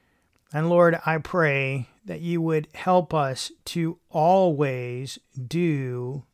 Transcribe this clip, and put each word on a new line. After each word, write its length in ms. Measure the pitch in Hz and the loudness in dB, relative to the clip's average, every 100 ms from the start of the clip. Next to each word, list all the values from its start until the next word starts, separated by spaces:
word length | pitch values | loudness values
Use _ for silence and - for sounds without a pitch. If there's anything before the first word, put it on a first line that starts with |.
| _ _ _ _ _ | _ _ _ _ _
And 160 | 151 165 | -4 2
Lord, 300 | 175 170 165 - | 6 6 4 0
I 120 | 160 | -2
pray 680 | - 185 156 139 135 135 120 _ 196 | -2 0 2 2 0 -4 -6 _ -12
that 160 | 160 | -8
you 200 | 170 170 | -4 -2
would 260 | 165 156 151 | 0 -2 -4
help 400 | - 190 180 160 | -6 2 2 2
us 380 | 156 139 131 - - - | 0 -2 -4 -10 -12 -8
to 320 | 175 165 - _ | -4 -4 -6 _
always 1080 | 160 160 190 185 143 143 127 123 123 135 - _ 131 123 | 0 4 6 4 2 0 -2 -6 -8 -10 -12 _ -12 -6
do 760 | 165 175 143 131 123 123 139 - | 0 0 0 -2 -6 -6 -8 -12